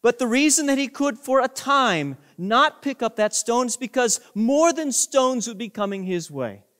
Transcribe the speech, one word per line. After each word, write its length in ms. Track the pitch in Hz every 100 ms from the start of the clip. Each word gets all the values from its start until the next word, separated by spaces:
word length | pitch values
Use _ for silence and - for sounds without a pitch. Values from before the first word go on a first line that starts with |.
But 180 | 233 240
the 80 | 247
reason 380 | 247 302 294 285
that 100 | 269
he 100 | 269
could, 300 | - 285 -
for 240 | - 262
a 60 | 262
time, 680 | - 254 277 247 170 143 131 _ -
not 440 | 185 233 302 302
pick 200 | 285 254
up 140 | 226 226
that 180 | 214
stone 340 | - - 240 254
is 100 | -
because 440 | 254 262 240 240 - 202
more 360 | 226 285 330
than 200 | 320 302
stones 560 | 240 - 269 254 254 214
would 100 | 202
be 120 | 226
coming 340 | - 202 196
his 260 | 185 175 160
way. 340 | 143 120 101 _